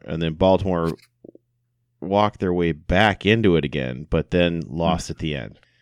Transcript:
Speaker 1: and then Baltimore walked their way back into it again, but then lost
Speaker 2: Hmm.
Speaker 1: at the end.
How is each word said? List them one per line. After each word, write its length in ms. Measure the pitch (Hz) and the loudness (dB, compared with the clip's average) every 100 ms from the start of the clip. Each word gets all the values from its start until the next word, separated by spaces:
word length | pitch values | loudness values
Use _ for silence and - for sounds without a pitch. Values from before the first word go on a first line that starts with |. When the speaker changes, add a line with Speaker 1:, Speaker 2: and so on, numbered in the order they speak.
| - | -8
Speaker 1:
and 160 | 82 | -4
then 140 | 82 80 | -4 0
Baltimore 560 | 95 92 95 87 82 - _ _ - - _ _ _ _ _ - | 2 2 2 -2 -2 -6 _ _ -20 -20 _ _ _ _ _ -12
walked 380 | 92 101 104 - | -2 2 2 0
their 140 | 95 | -2
way 180 | 90 85 | 0 0
back 540 | 78 - 90 107 95 95 | -2 0 2 2 2 0
into 300 | 113 107 82 | 2 4 2
it 100 | 71 | 0
again, 400 | 71 64 64 - | -4 -6 -8 -4
but 220 | 82 - | -4 0
then 300 | 90 87 85 - | 2 2 0 -6
lost 400 | 76 85 87 - | -4 -2 -2 -4
Speaker 2:
Hmm. 40 | |
Speaker 1:
at 40 | - | -8
the 180 | 78 71 | -6 -6
end. 240 | 52 - _ _ | -10 -16 _ _